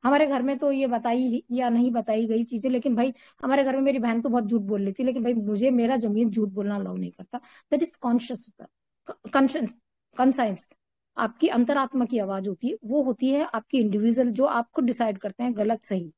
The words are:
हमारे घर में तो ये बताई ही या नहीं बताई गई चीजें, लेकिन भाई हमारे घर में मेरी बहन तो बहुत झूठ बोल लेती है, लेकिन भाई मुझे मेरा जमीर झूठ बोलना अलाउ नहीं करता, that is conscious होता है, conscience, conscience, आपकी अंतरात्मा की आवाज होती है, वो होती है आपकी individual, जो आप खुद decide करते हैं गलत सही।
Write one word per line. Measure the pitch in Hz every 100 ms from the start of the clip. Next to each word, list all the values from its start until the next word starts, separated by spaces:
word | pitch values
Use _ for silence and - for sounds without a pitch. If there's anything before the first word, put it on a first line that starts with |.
हमारे | 247 285 302
घर | 269
में | 254 269
तो | 285
ये | 269 269
बताई | 240 233 240 254
ही | 233 -
या | 247 247
नहीं | 233 247
बताई | 233 226 220 226
गई | 226
चीजें, | 233 233 262
लेकिन | 254 269 226
भाई | 262 247 - _
हमारे | 254 277
घर | 269 262
में |
मेरी | 269 269
बहन | 233 226
तो | 233
बहुत | 240
झूठ | 208 226
बोल | 196 208
लेती | 196 196
है, | 254
लेकिन | 247
भाई | 233
मुझे | 240 208 208 254
मेरा | 254 233 262
जमीर | 220 208 233
झूठ | 220 208
बोलना | 190 202 202
अलाउ | 190 185
नहीं | 180
करता, | - - 247 - - _
that | 294 330
is | - 247
conscious | 240 - 247
होता | - _
है, | - _ _ _ - - 214
conscience, | - 269 311 220 - _ _ _ -
conscience, | 262 269 226 190 - _ _ _ _ -
आपकी | 226 - 320
अंतरात्मा | - 240 285 262 277
की | 247 247
आवाज | 190 196 190
होती | 185 240
है, | 392
वो | 214 285
होती | 262 226 254
है | 285
आपकी | 311 226 - 269
individual, | 220 208 220 233 247
जो | 208
आप | 269 233 233
खुद | -
decide | 247 240 233 196
करते | 202 -
हैं | 247 214
गलत | 208 226
सही। | - 190 170